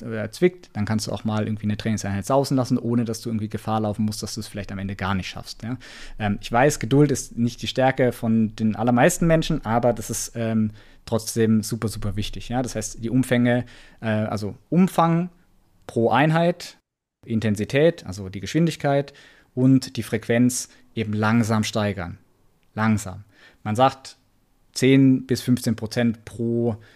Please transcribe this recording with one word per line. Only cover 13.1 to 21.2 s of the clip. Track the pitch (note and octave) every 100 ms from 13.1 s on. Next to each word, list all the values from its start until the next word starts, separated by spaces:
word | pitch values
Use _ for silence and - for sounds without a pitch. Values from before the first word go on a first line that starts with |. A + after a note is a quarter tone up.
| B2+ B2+ A#2+ A#2+ A#2+ B2 - - -
äh, | A2+
also | G#2+ A2 G#2 G#2 - _
Umfang | E3 F#3 - E3+ E3 F3+ - _ _ _ _ -
pro | A#2 A2+
Einheit, | A#2 D#3 E3 E3+ F3 - - _ _ _ _ -
Intensität, | A2+ G#2+ G#2 G2+ C3+ E3 E3 -
also | F#2+ F#2+
die | G2
Geschwindigkeit | F#2+ D3+ E3+ - D3 C#3 C#3+ - - _ _ B2
und | C3 C3 - -
die |
Frequenz | - A2 - A#2 B2 B2 - _ _
eben | - G#2
langsam | G#2+